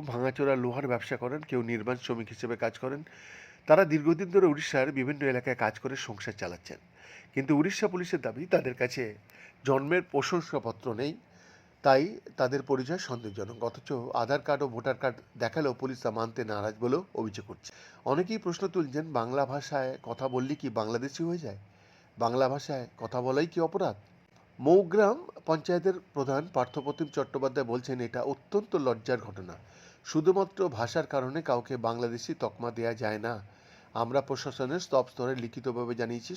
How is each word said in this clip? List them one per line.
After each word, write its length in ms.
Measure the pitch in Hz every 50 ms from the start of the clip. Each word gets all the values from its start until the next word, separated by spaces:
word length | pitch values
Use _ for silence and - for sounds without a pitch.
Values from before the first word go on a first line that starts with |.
| 151 143
ভাঙাচোরা 440 | 123 120 123 135 131 131 143 139 135 131 123
লোহার 260 | 123 120 135 143 127 123
ব্যবসা 240 | 117 - - 135 113 123
করেন, 180 | 123 127 - 101 -
কেউ 100 | 131 127 117 113
নির্মাণ 260 | 117 113 104 117 127 123 -
শ্রমিক 240 | - 123 117 113 101 120
হিসেবে 200 | - - 113 117 110 120
কাজ 100 | 113 113 - -
করেন। 180 | 131 139 143 156 - - - - - - - - - - - - -
তারা 140 | 156 165 196 156 147
দীর্ঘদিন 360 | 156 143 160 170 156 196 175 170
ধরে 120 | 196 185 170 147
উড়িষ্যার 440 | 147 151 - - 143 131 143 139 135
বিভিন্ন 240 | 127 127 147 143 143 135 127
এলাকায় 260 | 127 123 135 127 - 120
কাজ 100 | 107 - - -
করে 120 | 131 135 131 -
সংসার 320 | - 113 95 - - 101 -
চালাচ্ছেন, 380 | - 87 87 87 - - - - _ - _ - - - - - - - -
কিন্তু 180 | 135 135 135 151 143
উড়িষ্যা 280 | 156 190 196 - 220 202 180
পুলিশের 280 | 180 175 175 - 160 120
দাবি, 160 | 123 110 123 165 185 185
তাদের 200 | 165 139 131 123 -
কাছে 220 | 127 123 - 139 123 110 104 104 - - - - - - - _ -
জন্মের 360 | 127 135 135 139 147 170 180 175 - -
প্রশংসাপত্র 720 | 143 131 - 185 175 160 - - 139 107 117 110 - - 127 110 107
নেই, 140 | 127 147 165 - - - - - - - - - - _ _ _ -
তাই 200 | 143 135 131 151 190 226 - - - - -
তাদের 200 | 135 123 135 143 127 123
পরিচয় 300 | 139 127 131 123 165 185 - -
সন্দেহজনক। 500 | 123 120 117 107 98 101 98 101 117 117 113 117
অথচ 200 | - - - - 147 123 117 131 - 127 117
আধার 200 | 113 139 147 -
কার্ড 140 | - 147 135 143
ও 40 | 135 117
ভোটার 240 | 117 117 135 127 - -
কার্ড 140 | 131 117 - - _ - 117 120
দেখালেও 320 | 113 - 160 151 139 123 -
পুলিশ 180 | 135 131 131 123 -
তা 60 | 120 107 113
মানতে 220 | 113 113 110 127 117 110
নারাজ 240 | 107 104 101 107 107 107 117
বলেও 180 | 120 131 160 190 - - -
অভিযোগ 240 | 117 110 101 110 101 -
করছে। 200 | 98 - - - - - - - - - - - 135
অনেকেই 280 | 151 185 180 220 220 -
প্রশ্ন 200 | 180 170 - 196 190 175
তুলছেন, 300 | 185 160 139 127 147 160 165 147 123
বাংলা 260 | 113 117 127 139 139 123 131
ভাষায় 400 | 143 131 - 151 139 131 131 131 - - 113
কথা 180 | 117 - 131 135 123
বললে 200 | 127 127 135 151 -
কি 80 | - 135 110 113
বাংলাদেশি 440 | 107 107 117 117 127 139 135 - 165 170
হয়ে 160 | 175 175 156
যায়? 140 | 113 98 101 - - _ _ - - _ - _ _ _
বাংলা 300 | - 117 117 120 127 135 127
ভাষায় 360 | 135 143 - - 147 131 120 - - - 117
কথা 160 | 113 - 127 123
বলাই 220 | 131 131 143 160 170 -
কি 60 | 170 165 160
অপরাধ? 280 | - 156 185 143 104 101 - - - - _ _ _ - _ _ _ -
মৌগ্রাম 580 | 123 143 175 190 202 165 170 208 214 196 233 311 359 - - - - -
পঞ্চায়েতের 480 | 160 160 147 - 175 175 165 190 185 185 - - -
প্রধান 280 | 143 135 123 135 139 156 185 -
পার্থপ্রতিম 520 | 139 123 123 - 151 127 143 139 - 165 147 -
চট্টোপাধ্যায় 540 | - 135 - - 135 135 135 127 143 131 117 117
বলছেন, 240 | 127 127 - 131 123 120 113
এটা 120 | - 123 120 131 139
অত্যন্ত 400 | - - - - 202 208 - - 175 139
লজ্জার 340 | 131 117 113 107 - 127 117 110
ঘটনা। 280 | 107 98 98 92 90 85 - - - - - - - - - -
শুধুমাত্র 540 | - - 156 156 175 185 196 190 185 - - 190 175 127 104
ভাষার 280 | 117 120 - 170 151 - -
কারণে 240 | 139 127 127 135 165 156 -
কাউকে 240 | 131 120 117 - 135 120 113
বাংলাদেশি 460 | 113 117 117 123 117 117 117 - - 160 - 131
তকমা 280 | 110 - - 117 120 113
দেয়া 160 | 113 117 117 117 107 113
যায় 180 | 107 107 107 104
না। 80 | 117 120 104 101 - - - - - - - - - -
আমরা 260 | 110 117 117 123 139 131 -
প্রশাসনের 540 | 139 123 - 143 127 - 135 127 147 180 170 -
সব 160 | - 131 123 - -
স্তরে 220 | - 123 127 135 127 117
লিখিতভাবে 500 | 117 - 127 117 131 120 120 123 117 123 113
জানিয়েছি, 320 | 120 113 120 120 113 - 180